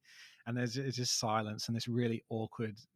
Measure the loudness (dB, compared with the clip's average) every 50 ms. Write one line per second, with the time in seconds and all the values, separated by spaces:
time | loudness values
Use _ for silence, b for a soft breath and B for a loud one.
0 | b b b b b b b b b -4 -2 0 0 0 0 -2 -2 -2 -2 0
1 | 0 0 2 2 4 4 4 4 2 0 -2 -4 -2 -2 0 0 0 0 2 2
2 | 2 2 2 0 -2 -4 -4 -2 -2 -4 -4 -4 -4 -4 -4 -8 -14 _ _